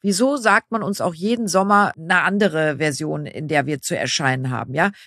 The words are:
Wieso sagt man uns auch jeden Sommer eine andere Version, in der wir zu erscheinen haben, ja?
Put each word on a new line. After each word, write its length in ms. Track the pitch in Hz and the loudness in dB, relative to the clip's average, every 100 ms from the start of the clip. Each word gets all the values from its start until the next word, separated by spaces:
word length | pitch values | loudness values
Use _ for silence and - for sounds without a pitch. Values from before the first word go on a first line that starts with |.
Wieso 360 | 196 185 262 285 | -2 2 2 2
sagt 360 | 214 208 - | 4 2 2
man 100 | 226 | -4
uns 180 | 202 202 | -4 -2
auch 140 | 180 | -4
jeden 320 | 160 196 233 220 | -2 -2 -2 0
Sommer 460 | 175 196 202 202 - | 0 4 4 2 -2
eine 260 | 160 185 | -2 0
andere 560 | 160 196 202 156 156 135 | 2 2 2 2 0 0
Version, 480 | 151 147 156 151 147 | -2 -2 -4 -6 -6
in 200 | - 151 | -8 -2
der 200 | 147 135 | 0 0
wir 140 | 143 | -2
zu 160 | - 175 | -4 -4
erscheinen 540 | 123 - 143 131 131 | -2 0 0 0 -2
haben, 240 | 120 110 | -4 -4
ja? 160 | 139 196 202 | 0 0 -2